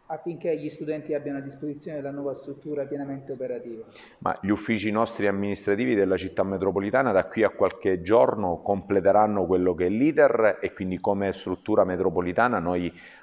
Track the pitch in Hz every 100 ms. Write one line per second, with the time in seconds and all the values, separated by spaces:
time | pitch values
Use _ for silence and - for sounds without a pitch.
0 | - 156 175 160 175 151 151 - 151 156
1 | 151 147 147 139 135 - 151 143 175 151
2 | 139 143 139 131 - 139 151 147 135 143
3 | 139 135 139 127 127 120 120 110 - -
4 | - - - - 95 101 - 110 104 104
5 | 113 - 101 98 101 98 - 101 127 107
6 | 95 92 92 - 95 95 95 95 101 123
7 | 131 95 90 110 101 - 95 - 101 92
8 | 85 113 127 110 95 85 - 101 - 98
9 | 92 101 107 104 87 90 92 82 90 110
10 | 147 151 143 117 107 - 98 - 92 90
11 | 104 98 98 90 95 92 - 107 92 90
12 | 92 85 90 90 120 107 85 90 87 -
13 | - -